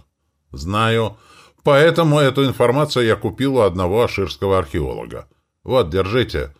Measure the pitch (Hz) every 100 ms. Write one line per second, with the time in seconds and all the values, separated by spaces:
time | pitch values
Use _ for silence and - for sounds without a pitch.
0 | _ _ _ _ _ 67 78 104 113 113
1 | 107 - _ - - _ 147 139 165 160
2 | 160 147 135 135 135 - 123 135 147 127
3 | 113 104 110 - 135 127 101 90 90 110
4 | 117 - 95 - 98 95 - 85 67 55
5 | 58 58 - _ _ _ - 127 85 92
6 | 95 123 104 76 69